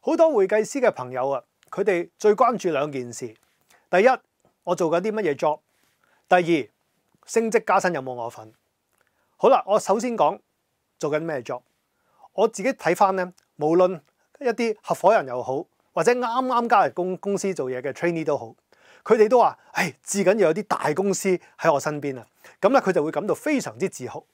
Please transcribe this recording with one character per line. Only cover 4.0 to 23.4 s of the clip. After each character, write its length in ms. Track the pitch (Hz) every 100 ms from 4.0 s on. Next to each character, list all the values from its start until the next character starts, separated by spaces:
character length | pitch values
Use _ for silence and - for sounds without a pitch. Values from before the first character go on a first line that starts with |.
一， 60 | 226 247 _ _ _ _
我 100 | -
做 160 | 175 165
緊 100 | 165
啲 120 | 196
乜 100 | 214
嘢 120 | 185
job； 240 | 139 160 151 _ _ _ _ _ _ _
第 80 | 180
二， 320 | 170 165 110 _ _ _ _ _ _
升 240 | 226 226
職 140 | 220
加 160 | - 196
薪 120 | 185
有 60 | 165
冇 140 | 131
我 160 | 123 117
份？ 220 | 113 110 _ _ _ _ _ _ _ _ _
好 120 | 220
啦， 140 | 254 190
我 120 | 208
首 200 | - 208
先 180 | 240 226
講 220 | 151 202 _ _ _ _ _ _
做 120 | 151
緊 100 | 151
咩 200 | 165 147
job。 200 | 117 127 _ _ _ _ _ _ -
我 160 | - 226
自 140 | 226
己 60 | 208
睇 240 | 269 -
返 200 | 175 196 190
呢， 160 | 185 - _ _
無 200 | 151 170
論 240 | 185 185 _ _ _ _
一 80 | 269
啲 280 | 226 233 214
合 120 | -
夥 180 | 170 180
人 120 | 220 139
又 160 | 123
好， 220 | 120 135 175 _ _
或 120 | -
者 80 | 165
啱 340 | 247 247 240 254
啱 220 | 240 233
加 180 | 214 180
入 60 |
公-， 240 | 196 180 185
公 180 | 202 196
司 160 | 196
做 180 | 180 131
嘢 100 | 127
嘅 120 | 131
trainee 320 | - 170 170
都 140 | 156 139
好， 160 | 113 - _ _ _ _
佢 120 | - 233
哋 120 | 208
都 100 | 247
話： 180 | 190 - _
「唉， 220 | - 185 -
至 220 | - 196
緊 120 | 180 220
要 100 | 175
有 60 |
啲 80 | 160
大 300 | 208 - 143
公 180 | 151 196
司 160 | 185 196 180 _ _
喺 140 | 170
我 80 | 143
身 200 | 151 151
邊 180 | 143 131
啊！」 80 | 110 _ - _
噉 80 | -
咧， 100 | 262
佢 120 | 196
就 100 | 170
會 80 | 151
感 160 | 156 196
到 80 |
非 260 | 151